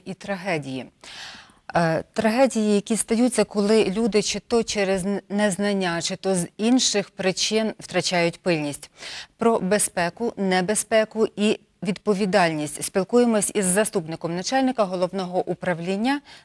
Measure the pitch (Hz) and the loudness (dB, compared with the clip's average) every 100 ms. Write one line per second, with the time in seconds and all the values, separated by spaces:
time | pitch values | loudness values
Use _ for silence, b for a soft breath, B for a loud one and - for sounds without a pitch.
0 | - 185 - 190 190 165 139 131 120 _ | -8 -10 -8 -6 -2 -2 -2 -8 -10 _
1 | B B B B B B - 165 165 160 | B B B B B B -4 0 2 0
2 | - - 220 226 269 226 214 202 - 220 | -2 -2 0 4 4 2 2 2 2 -2
3 | - 226 247 233 208 208 202 220 202 190 | 0 2 2 2 0 0 4 4 4 0
4 | 233 208 190 202 - 233 226 214 190 196 | 0 0 0 -4 -2 0 0 0 0 0
5 | 185 202 - 202 208 180 202 196 185 170 | 0 -4 -2 0 0 0 0 0 0 -2
6 | - 190 190 190 170 - 220 254 - 208 | -4 -4 -2 0 -2 -2 2 4 2 0
7 | 185 - 185 185 - 220 220 - - 180 | -2 -4 -2 -2 0 0 0 -4 -6 -2
8 | 170 180 170 - 190 165 147 139 - B | 0 2 0 0 -2 0 -2 -6 -12 B
9 | B B B - 226 226 185 208 - - | B B B -2 2 2 2 0 0 -2
10 | 170 - 233 - 190 185 180 214 - 220 | -4 -4 -6 -2 0 0 0 -2 0 2
11 | 214 220 220 - 208 - _ _ 185 190 | 2 0 -2 2 0 0 _ _ -6 -2
12 | - 190 202 196 175 156 147 - 143 - | 0 0 2 4 2 0 -4 -6 -4 -2
13 | 185 240 240 214 - 208 185 185 214 202 | 2 4 4 2 0 0 0 2 0 -2
14 | 156 160 165 170 185 262 262 254 196 185 | -4 -6 -6 -6 -2 0 0 0 -2 -2
15 | 180 190 180 180 - 180 185 165 170 196 | -2 -2 -4 -4 -4 -4 -4 -4 -4 -2
16 | 240 285 B B | 0 -2 B B